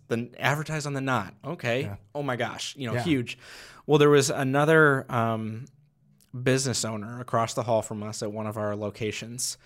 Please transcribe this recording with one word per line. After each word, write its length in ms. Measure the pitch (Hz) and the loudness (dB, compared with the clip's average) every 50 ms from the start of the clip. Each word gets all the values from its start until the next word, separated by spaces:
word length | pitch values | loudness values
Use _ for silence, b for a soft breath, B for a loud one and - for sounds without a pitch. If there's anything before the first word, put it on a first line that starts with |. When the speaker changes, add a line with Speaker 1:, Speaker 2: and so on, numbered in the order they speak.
| _ _ | _ _
Speaker 1:
Then 220 | 117 117 120 120 - - | -4 -4 -4 -8 -10 -2
advertise 480 | - 123 143 151 151 - 156 156 139 | 0 0 0 0 -2 -6 -6 -6 -6
on 80 | 147 143 | -6 -6
the 60 | 135 | -4
Knot. 340 | 135 135 127 117 95 90 - _ - | -2 0 0 0 -2 -4 -10 _ -12
Okay. 380 | 135 170 - - 120 117 131 - | -12 -10 -6 -4 -2 -2 -2 -4
Speaker 2:
Yeah. 140 | 104 98 - - _ _ | -6 -8 -12 -14 _ _
Speaker 1:
Oh 80 | 147 143 | -8 -6
my 140 | 139 123 | -4 -4
gosh. 380 | 113 120 107 110 110 - - - 139 | -4 -4 -6 -6 -8 -10 -12 -10 -8
You 80 | 135 | -6
know, 80 | 117 110 | -4 -4
Speaker 2:
Yeah. 80 | 120 107 | -4 0
Speaker 1:
huge. 360 | 175 151 131 120 - - B B B B B B B B B B | 0 0 0 0 -4 -8 B B B B B B B B B B
Well, 120 | - 143 151 | 2 4 6
there 100 | 147 147 | 8 8
was 200 | 147 143 131 139 | 8 8 6 4
another, 720 | - 110 139 131 131 143 147 151 160 160 156 147 139 135 127 - 135 | 0 0 0 0 2 2 4 6 8 8 8 8 6 4 0 -2 0
um, 520 | 120 113 113 113 110 110 107 110 113 131 - _ _ _ _ _ _ _ _ _ _ _ _ - 127 123 | 0 0 2 0 -2 -4 -6 -8 -10 -12 -16 _ _ _ _ _ _ _ _ _ _ _ _ -12 -4 0
business 420 | 135 127 131 131 135 110 - - | 2 2 2 2 0 -2 -2 -2
owner 360 | 110 113 104 101 113 120 123 | -4 -4 -6 -8 -10 -10 -12
across 340 | - - - 117 113 113 - | -8 -2 0 0 0 2 -2
the 80 | - 117 | -4 -2
hall 160 | 120 113 110 104 | 2 2 0 0
from 200 | - 113 107 104 | -2 -6 -8 -8
us 200 | 107 107 - 120 | -8 -8 -6 -6
at 80 | 104 | -6
one 160 | 104 110 107 | -6 -6 -6
of 100 | 107 104 110 | -6 -4 -4
our 180 | 104 104 104 | -4 -4 -4
locations, 800 | 104 107 104 - - 117 107 104 - 113 117 117 127 - - - B B | -4 -4 -6 -6 -4 -4 -4 -4 -6 -10 -10 -8 -6 -6 -6 -6 B B